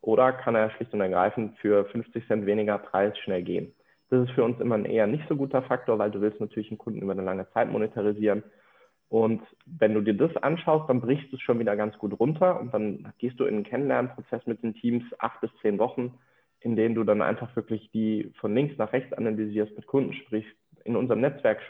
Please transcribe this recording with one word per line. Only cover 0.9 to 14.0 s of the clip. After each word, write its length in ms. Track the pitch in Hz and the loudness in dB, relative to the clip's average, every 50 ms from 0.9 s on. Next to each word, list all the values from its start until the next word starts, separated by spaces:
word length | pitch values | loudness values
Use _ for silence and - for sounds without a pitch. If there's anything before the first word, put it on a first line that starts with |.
| - | -2
und 80 | 104 | -2
ergreifend 560 | 98 92 92 87 92 104 - - 110 101 - - | 0 2 2 2 2 2 2 -2 -6 -6 -6 -2
für 260 | - 104 104 101 101 | 2 4 4 4 4
fünfzig 400 | - - 117 110 - - 117 - | 2 -2 -8 -8 -8 -8 -8 -2
Cent 180 | - 113 107 101 | -2 -2 0 2
weniger 320 | 101 104 107 107 107 104 | 2 2 2 2 0 -2
Preis 400 | 101 - - - 95 101 107 104 - | -2 -4 -2 0 2 2 2 0 -4
schnell 240 | - - 92 90 90 | -6 -4 -4 -4 -2
gehen? 300 | 92 90 92 92 - - _ _ _ _ _ _ _ | -2 -4 -4 -4 -8 -12 _ _ _ _ _ _ _
Das 180 | 127 127 123 | 2 2 2
ist 40 | 127 | 2
für 140 | - 135 117 | 2 2 2
uns 140 | 117 120 123 | 2 0 0
immer 140 | 123 120 117 | 0 0 0
ein 100 | 107 101 | 0 0
eher 220 | - - 110 107 | 2 2 2 2
nicht 200 | 101 135 151 156 | 2 0 -2 -2
so 80 | - 160 | -2 -2
guter 260 | 139 139 135 - 131 | -2 -2 0 0 -2
Faktor, 380 | 127 - 127 123 - - 113 107 | 0 0 -2 0 0 0 2 2
weil 120 | 104 107 | 0 0
du 100 | 101 98 | 0 0
willst 180 | 104 107 107 - | 0 -2 -2 -2
natürlich 320 | 107 101 - 110 104 - | -6 -6 -6 -6 -8 -8
einen 60 | 113 | -10
Kunden 240 | - - 117 107 107 | -10 -8 -8 -8 -4
über 100 | 98 98 | -4 -4
eine 120 | 95 95 92 | -4 -2 -2
lange 260 | 92 95 95 98 - | -4 -4 -4 -6 -2
Zeit 180 | - 113 117 113 | 0 0 0 2
monetarisieren. 720 | 110 107 107 107 - 113 101 104 104 104 107 104 98 104 104 - _ _ _ _ _ _ _ _ _ _ _ - | 0 -2 -2 -2 -2 0 0 0 0 2 2 2 2 0 -2 -10 _ _ _ _ _ _ _ _ _ _ _ 0
Und 320 | 110 113 110 110 113 107 - - _ _ _ | 2 2 4 2 0 -2 -6 -12 _ _ _
wenn 280 | - - - 110 107 107 | -16 0 2 4 4 4
du 80 | 107 | 2
dir 140 | 101 110 104 | 2 2 2
das 200 | 98 147 165 - - - | 2 2 0 0 -2 -2
anschaust, 460 | 139 160 165 - 165 156 156 156 151 | -2 -2 0 2 2 2 2 2 0
dann 100 | 127 120 | 0 0
brichst 320 | 120 117 139 151 156 - | 2 0 0 0 -2 -8
du 60 | - | -14
es 40 | 127 | -4
schon 180 | - - 120 117 | -2 0 0 0
wieder 180 | 117 104 104 | 0 0 0
ganz 200 | 104 107 107 - | 0 -2 -4 -4
gut 220 | - 107 101 101 - | -6 -6 -4 -2 0
runter 400 | 113 139 160 156 185 180 180 - | 0 0 2 2 2 2 2 0
und 140 | 113 123 117 | -2 -4 -2
dann 400 | 107 107 104 98 - - 107 - _ | -2 -2 -2 -4 -6 -10 -16 -10 _
gehst 200 | - 123 123 123 | -6 -4 -2 -2
du 60 | 131 | -2
in 100 | - 107 | 0 0
einen 80 | 104 101 | -2 -2
Kennenlernprozess 840 | - - 127 143 135 127 123 | -2 -2 -2 0 0 0 0